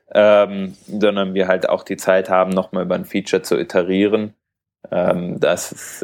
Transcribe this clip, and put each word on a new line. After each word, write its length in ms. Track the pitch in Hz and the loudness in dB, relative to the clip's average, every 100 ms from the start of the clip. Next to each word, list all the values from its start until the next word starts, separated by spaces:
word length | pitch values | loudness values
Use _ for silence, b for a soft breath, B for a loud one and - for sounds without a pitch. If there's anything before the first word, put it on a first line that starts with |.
| _ | _
Ähm, 640 | - 107 104 98 98 95 - - | 4 6 6 4 -2 -8 -10 -12
sondern 480 | 101 104 101 95 95 | 0 0 2 -2 0
wir 120 | 92 | 0
halt 220 | 95 - | 0 0
auch 140 | - | -2
die 140 | - 95 | -4 -4
Zeit 340 | - 95 95 | 2 2 2
haben, 180 | 92 92 | 2 2
noch 220 | 92 92 | 0 -2
mal 100 | 90 | -6
über 120 | 90 90 | -2 -4
ein 100 | 92 | -4
Feature 380 | 98 - 90 | -6 -2 -2
zu 160 | - 85 | 0 -2
iterieren. 760 | - 95 90 95 101 107 107 - _ _ _ _ - | 0 -2 0 2 2 0 -2 -12 _ _ _ _ -6
Ähm, 480 | 87 90 90 87 - | -2 0 0 -4 -2
das 320 | 73 87 - | 0 0 -6
ist, 300 | - - - | -14 -16 -6